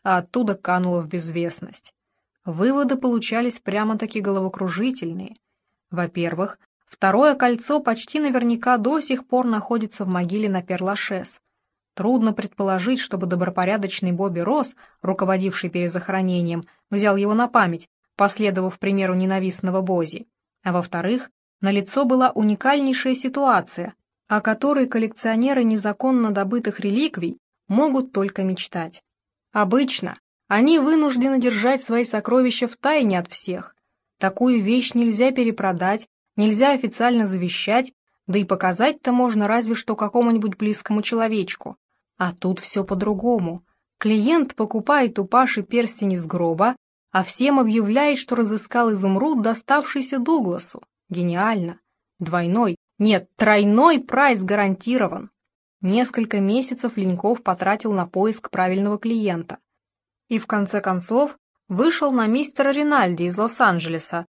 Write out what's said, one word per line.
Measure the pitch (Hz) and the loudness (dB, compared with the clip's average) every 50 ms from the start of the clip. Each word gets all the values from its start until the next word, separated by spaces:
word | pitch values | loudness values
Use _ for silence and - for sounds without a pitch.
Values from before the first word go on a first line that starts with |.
| - | -2
а | 196 185 | 0 0
оттуда | 180 180 - - 247 233 208 190 | 0 0 -2 -2 -2 0 0 -2
кануло | 196 - 180 180 180 180 180 175 170 | -4 -2 0 0 0 0 0 0 -2
в | 160 | -4
безвестность. | 151 180 175 165 165 160 170 170 170 170 - - - - - - - _ _ _ _ _ _ _ _ _ _ - | -4 -6 -8 -6 -6 -4 -4 -4 -4 -6 -10 -14 -16 -18 -20 -20 -20 _ _ _ _ _ _ _ _ _ _ -10
Выводы | 185 160 160 202 254 269 285 285 247 269 | -8 -4 0 0 2 2 2 2 0 0
получались | 262 262 247 240 226 226 - 226 233 240 247 233 - | 0 0 0 0 0 -2 -2 -2 -2 -2 -2 -4 -6
прямо-таки | - 202 196 208 214 214 220 214 226 214 - 214 | -6 -4 -2 -2 -2 -2 -2 -4 -4 -6 -6 -4
головокружительные. | 196 202 196 196 190 185 185 - 190 180 160 185 226 262 262 254 170 165 170 180 190 220 220 _ _ _ _ _ _ _ _ _ _ - | -2 -2 -2 -2 -2 -4 -4 -4 -4 -4 -2 -2 -2 -2 -2 -4 -6 -8 -8 -8 -12 -14 -16 _ _ _ _ _ _ _ _ _ _ -10
Во-первых, | 175 175 175 170 - 175 170 165 160 170 196 202 - _ _ _ _ _ _ | -6 -6 -6 -4 -4 -4 -4 -4 -2 -4 -4 -6 -6 _ _ _ _ _ _
второе | _ - - 202 190 190 226 285 302 294 | _ -6 -2 0 2 4 4 4 4 4
кольцо | - 254 247 240 233 - - 294 294 | 4 2 2 0 0 -2 -2 -2 0
почти | 285 240 226 233 - - - 302 | 0 0 -2 -4 -4 -6 -4 -2
наверняка | 302 277 247 247 233 233 233 233 - 254 247 | 0 0 0 2 2 0 0 0 2 2 2
до | 226 208 254 302 311 | 2 2 0 0 0
сих | 294 - 262 262 - | -2 -2 -4 -4 -4
пор | - 247 254 247 | -2 0 0 2
находится | 240 220 214 - - 240 226 220 214 - - 196 | 0 0 -2 -2 -2 -2 -2 -2 -4 -6 -6 -4
в | |
могиле | 185 180 180 175 170 190 214 214 202 | -2 -2 -2 -2 -2 -2 -2 -2 0
на | 190 180 180 | -2 -2 -4
Пер-Лашез. | - 185 180 180 190 202 196 - - 202 180 - - - - _ _ _ _ _ _ _ _ _ _ - | -4 -4 -4 -2 -2 -4 -4 -4 -6 -6 -6 -8 -8 -12 -14 _ _ _ _ _ _ _ _ _ _ -8
Трудно | - 196 226 262 247 220 220 214 | -2 0 2 2 4 2 2 0
предположить, | - - 196 _ - 196 190 185 185 180 240 262 254 | -2 -6 -8 _ -4 -2 0 0 0 0 -2 -2 -2
чтобы | - - 208 180 185 | -4 -4 -4 -4 -2
добропорядочный | 175 180 180 180 175 180 185 180 185 214 214 196 185 - - 190 180 | -2 -2 -2 -2 -2 -2 -2 0 0 0 -2 -2 -4 -6 -4 -2 -2
Бобби | 175 170 196 196 170 170 | 0 0 -2 -2 -2 -2
Росс, | 175 202 277 302 254 - - _ - - _ _ | -2 0 0 0 0 -2 -6 _ -20 -20 _ _
руководивший | - 180 190 - 190 190 190 190 190 190 185 - - 170 | -4 -4 -2 0 0 0 0 0 0 -2 -4 -4 -6 -4
перезахоронением, | - 175 175 175 170 175 - - 190 190 185 185 180 175 170 170 170 170 170 _ _ _ _ - | -4 -2 -2 -2 -4 -4 -4 -2 -2 0 0 0 0 0 0 0 -2 -4 -8 _ _ _ _ -4
взял | 202 202 208 208 196 | -2 0 2 2 2
его | 196 202 202 208 | 2 2 2 2
на | 226 247 | 2 2
память, | 240 - 233 196 175 170 170 - _ _ _ _ _ _ | 2 4 2 2 2 0 -6 -10 _ _ _ _ _ _
последовав | - 202 202 - - 214 202 180 185 185 185 - - | 0 0 0 2 0 -2 0 0 0 -2 -4 -4 -4
примеру | - 196 196 196 190 185 185 | -4 -2 0 0 0 0 0
ненавистного | 185 185 190 190 190 190 185 180 - 190 185 185 190 | 0 0 0 0 0 -2 -4 -4 -4 -4 -2 -2 0
Бози. | 185 185 185 175 165 160 165 - - _ _ _ _ _ _ _ - | 0 0 0 0 -2 -2 -6 -12 -14 _ _ _ _ _ _ _ -4
А | 185 175 | -2 -2
во-вторых, | 180 175 - - 170 175 196 240 254 - - _ _ _ _ _ - | -2 -2 -4 -6 -4 -2 -2 -2 -2 -4 -8 _ _ _ _ _ -4
налицо | 196 196 196 202 196 196 - 269 285 | -2 0 0 0 -2 -2 0 0 2
была | 240 254 254 254 247 | 2 4 4 4 2
уникальнейшая | - 220 214 214 208 - - 269 285 285 277 269 254 - - 262 254 | 2 2 2 2 0 2 2 2 2 2 2 0 0 0 0 -2 -2
ситуация, | 254 - 254 262 277 277 262 220 180 175 - - 175 175 214 - _ _ _ _ _ _ | -2 -4 -4 -2 0 2 4 2 2 0 -2 -8 -10 -10 -10 -12 _ _ _ _ _ _
о | - 214 214 | -2 -2 0
которой | 208 220 220 220 269 285 294 277 254 | 0 0 -2 0 0 2 2 2 0
коллекционеры | 254 247 226 220 214 - - - 226 220 226 247 269 277 262 240 | 0 0 -2 -2 -2 -4 -4 -4 -2 0 2 2 2 2 2 2
незаконно | 220 220 208 190 208 208 - 254 262 262 240 226 214 | 2 2 0 0 -2 -4 -2 0 2 2 2 2 2
добытых | 202 202 196 190 240 240 233 214 196 - | 0 0 -2 0 -2 -2 -2 -4 -6 -4
реликвий | 208 202 202 247 302 311 - 180 170 170 - - _ _ _ _ _ | -2 -2 0 0 0 -2 -4 -4 -6 -6 -6 -8 _ _ _ _ _
могут | - 196 247 302 311 262 269 262 - | -2 2 2 2 2 2 0 -2 -2
только | - 202 196 196 - - 190 | -2 -2 -2 -2 -2 -4 -2
мечтать. | 190 185 - - - - 175 160 165 - - _ _ _ _ _ _ _ _ _ _ | -2 -4 -4 -8 -8 -8 -8 -8 -8 -12 -18 _ _ _ _ _ _ _ _ _ _
Обычно | - 214 208 185 220 269 285 262 - - 190 - - - _ _ _ _ _ | -2 0 0 2 2 2 2 0 -2 -6 -8 -8 -10 -12 _ _ _ _ _
они | - 202 214 254 302 330 311 | 0 2 4 4 6 6 4
вынуждены | 269 302 320 311 302 285 254 240 254 269 269 262 | 4 4 4 4 4 2 2 2 0 2 2 2
держать | 233 247 220 202 214 254 269 262 262 | 2 0 0 2 2 2 0 0 -2
свои | - 233 240 240 | -2 0 0 0
сокровища | 233 - 214 - - 240 262 254 247 233 - 247 | 0 -2 -4 -2 2 2 4 4 2 0 -2 -4
в | 233 - | -6 -4
тайне | - - 277 311 302 247 208 185 175 | -2 -2 0 2 2 2 2 0 0
от | 175 - | -2 -6
всех. | - - - 190 175 185 - - _ _ _ _ _ _ _ _ _ - | -8 -10 -8 -8 -8 -8 -10 -14 _ _ _ _ _ _ _ _ _ -4
Такую | 190 190 190 - 247 254 247 226 | -4 -2 0 2 2 2 4 2
вещь | 190 208 240 254 247 - - | 2 2 2 2 0 0 0
нельзя | 233 240 226 214 202 254 269 | 0 2 2 2 2 2 2
перепродать, | 262 262 240 226 220 - 202 190 180 170 180 190 208 226 - _ _ _ _ _ - | 2 2 0 0 0 -2 -2 -2 -2 0 0 0 -2 -2 -6 _ _ _ _ _ -2
нельзя | 208 208 214 208 214 262 285 | 2 2 4 4 4 4 4
официально | 277 262 262 214 - - 226 247 247 233 214 | 4 2 0 -4 -2 0 0 2 2 2 0
завещать, | 190 190 185 180 175 - - - 196 220 254 262 - - _ _ _ _ _ _ | 0 -2 -2 -4 -4 -4 -4 -2 0 0 0 0 -2 -8 _ _ _ _ _ _
да | - 180 208 | -2 0 0
и | 190 | 2
показать-то | - 190 185 190 185 180 185 226 302 302 - - 262 | 0 0 0 0 0 0 2 2 0 0 0 -2 0
можно | 247 247 254 240 220 214 208 | 2 2 2 2 2 0 2
разве | 208 226 240 226 220 233 | 2 2 0 0 0 -4
что | 220 - - 214 | -4 -4 -4 -4
какому-нибудь | - 220 202 - 240 233 233 233 220 214 208 185 | -2 -2 -2 0 2 2 4 2 2 0 -2 -4
близкому | - 214 214 208 - - - 208 214 | -2 -2 -2 -2 -2 -2 -2 -2 -2
человечку. | 208 - 233 226 226 220 220 208 175 - - - - - - _ _ _ _ _ _ _ _ | -2 -2 -2 0 0 0 0 -2 -2 -4 -6 -10 -12 -16 -16 _ _ _ _ _ _ _ _
А | - 185 180 | -4 -4 -4
тут | 175 - - 185 185 - | -4 -4 -2 -2 -2 -4
всё | - - - 202 196 | -6 -6 -4 -4 -4
по-другому. | - 202 180 202 208 208 190 220 247 240 208 175 165 170 175 _ _ _ _ _ _ _ - | -4 -4 -2 -2 -2 -2 -2 0 0 0 0 0 -4 -6 -8 _ _ _ _ _ _ _ -4
Клиент | - 214 214 214 208 269 330 330 269 262 - | 0 2 2 4 4 4 4 2 2 0 -2
покупает | - 220 214 - 220 220 - 294 285 247 220 233 202 | -4 -4 -4 -4 -4 0 2 2 2 2 2 0 -4
у | 196 | -2
Паши | 190 240 247 262 254 - 214 | 2 4 4 4 4 2 -4
перстень | 190 - 233 240 233 226 - - 202 196 185 | -4 -2 0 0 0 -2 -4 -4 -2 -2 -2
из | 175 165 | -2 -4
гроба, | 160 180 175 170 165 165 165 202 240 254 - _ _ _ _ _ _ | -4 -2 -2 0 0 0 2 2 0 0 -4 _ _ _ _ _ _
а | - 190 185 | -2 -2 -2
всем | - - - 254 285 285 269 | -2 -2 0 2 2 4 4
объявляет, | 247 220 214 226 208 202 220 269 294 294 285 | 4 4 2 2 2 2 2 2 2 2 0
что | 262 - - 247 | 0 -2 -2 -2
разыскал | 233 226 202 214 208 - - - 240 240 226 | 0 0 0 -2 -4 -4 -2 0 0 2 2
изумруд, | 214 185 196 196 190 196 262 311 311 240 | 2 0 0 2 2 2 2 0 0 0
доставшийся | 208 226 220 226 - - 269 294 285 - - 277 254 - 277 262 | 0 0 -2 -2 0 0 2 2 0 -2 -4 -6 -4 -4 -4 -2
Дугласу. | 240 320 330 294 220 180 170 - - - - - - _ _ _ _ - | 0 2 2 2 2 0 -4 -6 -8 -12 -14 -16 -20 _ _ _ _ -8
Гениально. | 175 180 175 175 170 175 202 226 226 196 170 170 170 _ _ _ _ _ _ _ _ - | -4 -2 -2 -2 0 0 0 0 0 -2 -4 -6 -8 _ _ _ _ _ _ _ _ -10
Двойной, | 175 160 175 175 170 170 190 233 240 190 170 - _ _ _ | -6 -2 -2 -2 0 2 2 2 2 0 -2 -4 _ _ _
нет, | - 202 220 208 180 - _ _ | 0 2 4 4 2 0 _ _
тройной | - 220 214 214 208 208 202 208 233 294 339 320 262 | 0 4 4 4 6 6 4 6 6 6 6 6 4
прайс | - - - 262 285 277 240 196 | 0 -2 0 2 4 4 4 2
гарантирован. | 185 185 208 208 202 190 185 185 - 226 247 247 208 170 - - - - _ _ _ _ _ _ _ _ _ - | 0 0 0 2 2 0 0 -2 -2 -2 0 0 0 -2 -4 -6 -12 -14 _ _ _ _ _ _ _ _ _ -4
Несколько | 190 185 202 240 247 247 - 233 220 220 - 202 | -2 0 2 2 0 0 0 -4 -2 -2 0 0
месяцев | 196 196 220 262 262 - 254 - - 233 - | 0 2 2 0 -2 -4 -6 -6 -6 -6 -4
Леньков | 208 190 185 180 180 - 208 240 240 - | -2 -2 -2 -2 0 0 0 0 0 -2
потратил | 196 180 175 185 190 208 214 - 220 | -2 -2 0 0 0 0 0 0 -2
на | 202 185 170 | -2 -2 -2
поиск | 175 - 185 202 220 214 - - - | -2 -2 0 0 0 -2 -4 -10 -8
правильного | - 185 185 185 185 196 202 208 208 | -4 -2 0 0 0 0 0 -2 -2
клиента. | 208 - 226 233 226 208 190 175 170 170 175 - - _ _ _ _ _ _ _ _ _ _ _ _ _ - | -2 -2 -2 -2 -2 -2 -2 -2 -4 -6 -10 -14 -16 _ _ _ _ _ _ _ _ _ _ _ _ _ -4
И | 233 214 | -4 -4
в | - | -2
конце | - 220 208 202 185 - 202 | -2 -2 -2 -2 -2 -2 -4
концов | 202 190 185 180 175 - 226 254 294 285 - _ _ _ _ _ _ | -2 -2 -2 -2 -2 0 0 2 0 0 -2 _ _ _ _ _ _
вышел | - 185 190 269 330 330 - 302 277 254 | -4 0 2 2 2 2 2 0 2 2
на | 240 220 | 2 2
мистера | 214 233 277 294 294 - - 285 277 | 2 2 0 0 -2 -2 0 0 2
Ринальди | 269 294 294 294 294 262 196 180 175 160 175 | 2 0 2 2 2 2 2 2 0 0 -2
из | 175 175 | -2 -2
Лос-Анджелеса, | 208 220 233 - - 247 202 175 170 160 165 165 160 - - 175 170 170 _ | -2 -2 -2 0 2 2 2 2 2 -2 -4 -6 -6 -6 -6 -8 -8 -8 _